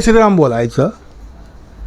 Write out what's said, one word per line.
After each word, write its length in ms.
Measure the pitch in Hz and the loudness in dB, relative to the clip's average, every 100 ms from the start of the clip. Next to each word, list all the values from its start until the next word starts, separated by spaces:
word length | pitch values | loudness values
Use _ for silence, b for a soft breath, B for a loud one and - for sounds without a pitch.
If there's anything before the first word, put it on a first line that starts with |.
श्रीराम 340 | 226 226 214 190 | 4 2 2 2
बोलायचं 520 | 139 117 117 - 156 - - - - - - - - - | 0 0 -4 -2 -4 -4 -20 -20 -20 -20 -20 -20 -20 -18